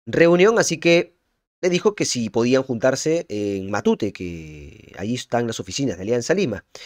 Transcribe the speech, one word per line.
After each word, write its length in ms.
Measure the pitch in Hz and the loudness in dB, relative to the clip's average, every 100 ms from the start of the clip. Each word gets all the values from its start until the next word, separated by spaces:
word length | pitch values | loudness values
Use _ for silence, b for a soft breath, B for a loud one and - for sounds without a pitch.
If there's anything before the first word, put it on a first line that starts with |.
| - | -4
reunión, 460 | 131 170 175 202 226 | 4 6 6 6 4
así 200 | - 165 | 0 0
que 360 | 170 165 - _ _ _ _ _ | 4 4 2 _ _ _ _ _
le 80 | 180 | -2
dijo 240 | 175 208 | 2 0
que 100 | 208 | 0
si 280 | 147 123 110 | -4 -2 -2
podían 320 | 113 123 131 | 0 2 2
juntarse 640 | 131 117 131 131 156 165 - | 0 0 0 0 0 -2 -2
en 400 | 104 101 98 95 | -4 -4 -4 -4
Matute, 420 | 104 220 220 101 | -2 0 0 -2
que 800 | - 90 85 78 76 73 - - - | -6 -10 -10 -14 -16 -18 -20 -20 -10
allí 160 | 101 | -6
están 320 | 120 - 120 120 | -6 -4 -2 -2
las 140 | - | -6
oficinas 380 | - - 135 85 | -8 -4 -4 -4
de 40 | |
Alianza 320 | 98 120 117 | -4 -2 0
Lima. 320 | 185 160 95 - B | -2 0 -4 -10 B